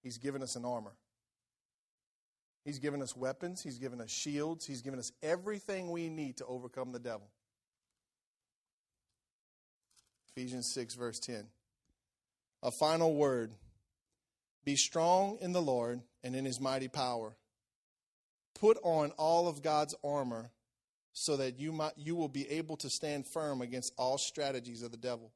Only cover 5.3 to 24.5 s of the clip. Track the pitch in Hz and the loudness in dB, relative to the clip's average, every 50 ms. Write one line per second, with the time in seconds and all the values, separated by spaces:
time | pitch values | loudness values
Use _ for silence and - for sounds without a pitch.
5.3 | 165 180 185 208 214 202 - - 196 190 185 175 170 170 165 165 160 156 151 135 | 0 0 0 -4 -6 -4 -4 -4 -4 -4 -2 -4 -4 -2 -2 -4 -4 -4 -4 -4
6.3 | 123 - 131 120 127 127 123 123 - 135 131 127 123 120 120 123 113 107 101 107 | -6 -8 -8 -6 -6 -6 -6 -8 -6 -6 -6 -4 -6 -6 -4 -4 -6 -6 -8 -14
7.3 | _ _ _ _ _ _ _ _ _ _ _ _ _ _ _ _ _ _ _ _ | _ _ _ _ _ _ _ _ _ _ _ _ _ _ _ _ _ _ _ _
8.3 | _ _ _ _ _ _ _ _ _ _ _ _ _ _ _ _ _ _ _ _ | _ _ _ _ _ _ _ _ _ _ _ _ _ _ _ _ _ _ _ _
9.3 | _ _ _ _ _ _ _ _ _ _ _ _ _ - _ _ _ _ _ _ | _ _ _ _ _ _ _ _ _ _ _ _ _ -20 _ _ _ _ _ _
10.3 | - 135 127 123 127 127 120 - - 135 123 113 - 123 120 120 107 - - - | -10 -8 -6 -6 -4 -4 -4 -4 -2 -4 -4 -6 -6 -6 -4 -4 -4 -4 -6 -6
11.3 | 120 107 104 107 _ _ _ _ _ _ _ _ _ _ _ _ _ _ _ _ | -6 -8 -8 -12 _ _ _ _ _ _ _ _ _ _ _ _ _ _ _ _
12.3 | _ _ _ _ _ _ - 127 120 - 151 151 160 165 165 160 156 143 147 139 | _ _ _ _ _ _ -2 -2 2 4 4 6 6 6 6 6 6 6 6 6
13.3 | 131 123 117 110 110 104 - - - _ _ _ _ _ _ _ _ _ _ _ | 6 4 0 -2 -6 -14 -20 -20 -20 _ _ _ _ _ _ _ _ _ _ _
14.3 | _ _ _ _ _ _ _ 143 143 139 - - - 170 165 170 180 185 196 202 | _ _ _ _ _ _ _ 0 4 4 4 4 4 4 6 8 8 6 6 4
15.3 | 208 - 190 180 180 180 165 143 127 123 117 120 123 123 - _ _ _ - 127 | 0 -4 -4 0 2 2 4 4 4 2 2 0 -2 -4 -8 _ _ _ -6 -4
16.3 | 127 131 135 135 123 117 135 131 131 135 131 127 - 147 131 123 123 117 113 110 | -2 -2 -2 -2 -2 0 0 0 0 0 -2 -2 -2 0 0 0 0 -2 -4 -6
17.3 | 113 _ _ _ _ _ _ _ _ _ _ _ _ _ _ _ _ _ _ _ | -10 _ _ _ _ _ _ _ _ _ _ _ _ _ _ _ _ _ _ _
18.3 | _ _ _ _ _ - - 214 226 220 - 175 165 156 151 147 - - 156 160 | _ _ _ _ _ 4 8 8 8 8 6 4 4 4 2 0 0 0 4 4
19.3 | 165 170 175 175 156 143 143 160 151 151 151 143 - - - 143 143 147 135 127 | 6 6 4 4 0 0 0 2 4 4 2 2 -2 -6 -4 -2 0 0 0 -2
20.3 | 117 113 113 117 _ _ _ _ _ _ _ _ _ _ _ _ _ - - - | -4 -6 -8 -12 _ _ _ _ _ _ _ _ _ _ _ _ _ -4 0 2
21.3 | 151 135 135 131 123 127 143 156 160 156 151 156 143 - 143 151 165 170 160 147 | 2 2 2 0 -2 -2 -4 -4 -2 0 -2 -2 -2 -6 -4 -4 0 0 0 0
22.3 | 131 139 139 - 143 160 165 156 156 - - 135 - - - 151 147 143 131 - | 0 -4 -2 -2 -2 -4 -2 -4 -6 -6 -4 -4 -4 -2 -2 -2 -2 -2 -4 -4
23.3 | - 165 156 151 139 127 123 120 123 127 120 - - - 127 127 131 139 - - | -4 -2 0 0 0 -2 -2 -2 -4 -4 -4 -4 -2 0 2 2 2 2 0 -2
24.3 | - 151 147 139 | -2 0 0 0